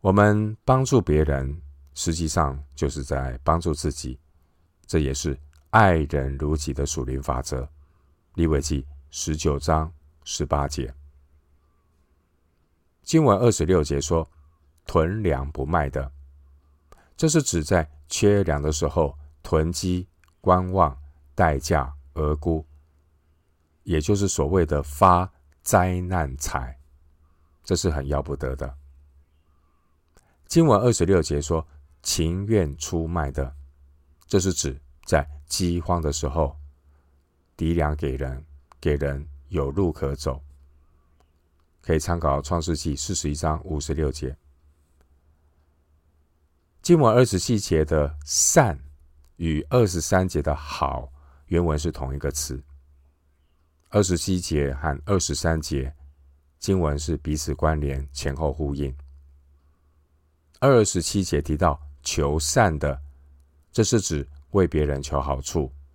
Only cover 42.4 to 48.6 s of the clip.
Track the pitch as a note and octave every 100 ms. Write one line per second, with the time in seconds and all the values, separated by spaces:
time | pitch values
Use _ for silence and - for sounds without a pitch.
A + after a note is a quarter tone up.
42.4 | - F2 D#2 D#2+ E2+ C#2 - F#2 D2+ D2
43.4 | D#2+ D#2 - D2+ - D2+ D2+ - C2 C#2+
44.4 | _ _ _ _ _ _ _ _ _ _
45.4 | _ _ _ _ _ _ _ _ _ _
46.4 | _ _ _ _ - E3+ B2 A2+ B2+ F#2
47.4 | - A2+ - D#2+ D#2 D#2+ D2 - - -
48.4 | - -